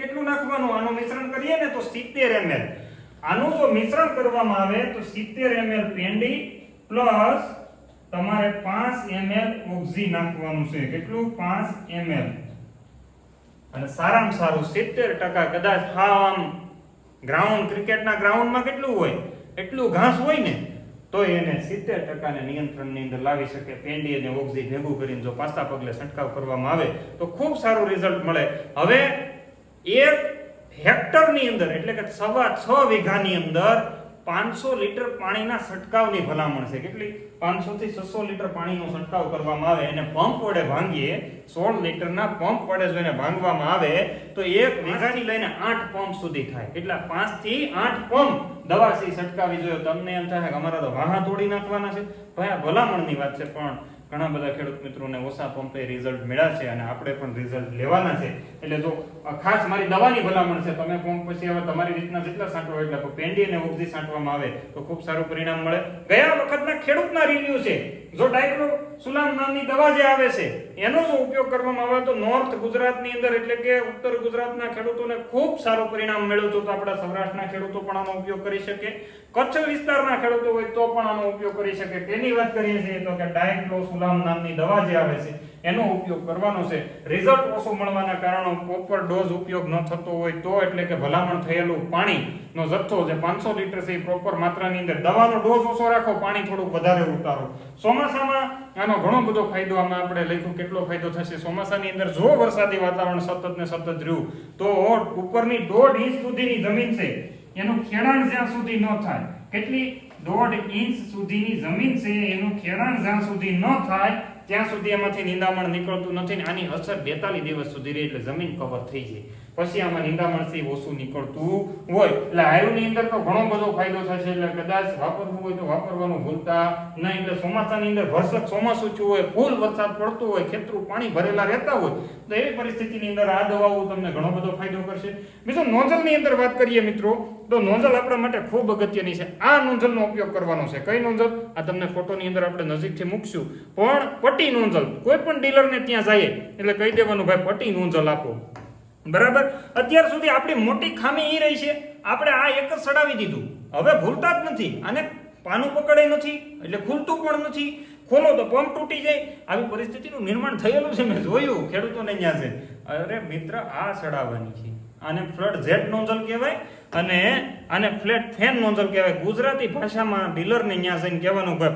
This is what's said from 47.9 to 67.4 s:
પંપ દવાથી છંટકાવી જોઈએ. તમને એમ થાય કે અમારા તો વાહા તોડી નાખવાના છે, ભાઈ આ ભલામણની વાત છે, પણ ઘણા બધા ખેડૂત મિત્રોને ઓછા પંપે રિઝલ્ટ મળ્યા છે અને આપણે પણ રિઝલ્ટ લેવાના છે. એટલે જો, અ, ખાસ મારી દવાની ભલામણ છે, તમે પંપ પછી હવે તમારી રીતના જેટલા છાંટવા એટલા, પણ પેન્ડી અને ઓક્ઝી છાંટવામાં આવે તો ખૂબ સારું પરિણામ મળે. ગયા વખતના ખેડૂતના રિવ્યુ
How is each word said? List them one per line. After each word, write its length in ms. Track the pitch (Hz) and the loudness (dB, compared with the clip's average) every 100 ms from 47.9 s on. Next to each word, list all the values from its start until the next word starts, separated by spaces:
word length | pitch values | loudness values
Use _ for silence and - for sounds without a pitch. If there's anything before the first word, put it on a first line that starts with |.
| 214 - | -2 2
પંપ 240 | 254 285 - - - - | 4 4 2 -4 -10 0
દવાથી 440 | 180 226 - 180 | 6 6 4 -2
છંટકાવી 460 | 175 175 180 175 170 | -4 -6 -2 -2 0
જોઈએ. 260 | 170 160 | -2 -2
તમને 280 | 156 170 185 | -2 -2 -2
એમ 160 | 180 175 | -4 -2
થાય 140 | 175 | -2
કે 140 | 165 147 | -2 -2
અમારા 240 | 160 160 | -2 -2
તો 120 | 139 | -2
વાહા 340 | 123 160 190 185 | -2 0 0 0
તોડી 220 | 196 202 | 0 0
નાખવાના 460 | 202 202 202 202 | -2 -2 -4 -4
છે, 80 | 202 208 - - - | -6 -8 -12 -12 -4
ભાઈ 140 | 196 | -2
આ 80 | 160 | -2
ભલામણની 580 | 147 233 226 175 135 139 | 2 2 2 0 -2 -2
વાત 240 | 139 - | -4 -6
છે, 60 | 139 | -10
પણ 320 | 151 143 127 - - - | -8 -8 -8 -14 -20 -12
ઘણા 160 | 151 160 | -4 -4
બધા 220 | 147 143 | -2 -4
ખેડૂત 340 | 143 135 - | -4 -6 -8
મિત્રોને 340 | 139 127 131 127 | -12 -10 -8 -8
ઓછા 300 | 135 139 135 | -8 -8 -8
પંપે 380 | 135 131 139 120 | -8 -10 -8 -6
રિઝલ્ટ 400 | 123 127 123 120 | -6 -4 -6 -4
મળ્યા 300 | 131 160 - | 2 2 2
છે 120 | 120 | -4
અને 160 | 117 | -4
આપણે 300 | 117 120 143 | -6 -6 -6
પણ 220 | 139 131 120 | -6 -6 -8
રિઝલ્ટ 380 | 123 127 117 | -6 -6 -6
લેવાના 420 | 117 135 185 180 - | -4 2 2 2 -2
છે. 140 | - - - - | -4 -8 -14 -12
એટલે 140 | 151 151 | -6 -4
જો, 140 | 160 151 - - 147 | -2 -4 -8 -12 -10
અ, 60 | |
ખાસ 360 | 143 185 - 180 | -2 2 2 2
મારી 200 | 196 185 | -2 2
દવાની 340 | 190 247 240 | 6 6 6
ભલામણ 400 | 185 190 175 165 | 2 2 2 0
છે, 100 | 170 | -2
તમે 260 | 156 165 175 | -4 -4 -4
પંપ 320 | 175 175 175 | -4 -4 -6
પછી 180 | 175 175 | -6 -4
હવે 140 | 175 | -2
તમારી 320 | 165 160 175 | -2 -2 0
રીતના 260 | 170 175 175 | -2 -4 -6
જેટલા 280 | 165 - 190 | -6 -6 -6
છાંટવા 340 | 165 160 156 | -6 -6 -4
એટલા, 160 | 151 139 | -4 -4
પણ 120 | 135 | -6
પેન્ડી 360 | 156 165 196 190 | -6 -4 0 2
અને 120 | 170 | 0
ઓક્ઝી 280 | 160 151 170 | -2 -4 -6
છાંટવામાં 480 | 151 151 151 143 | -6 -8 -4 -2
આવે 140 | 143 127 - - | -2 -4 -6 -12
તો 80 | 147 | -14
ખૂબ 200 | 143 170 | -10 -8
સારું 280 | 170 160 160 | -4 -4 -2
પરિણામ 300 | 160 165 160 | -4 -2 -2
મળે. 200 | 160 - - - - | 0 -2 -4 -8 2
ગયા 260 | 214 311 294 | 4 6 4
વખતના 420 | - 285 294 302 - | 2 0 -2 -2 0
ખેડૂતના 400 | 320 - 330 285 | 0 2 2 4
રિવ્યુ 340 | 285 | 2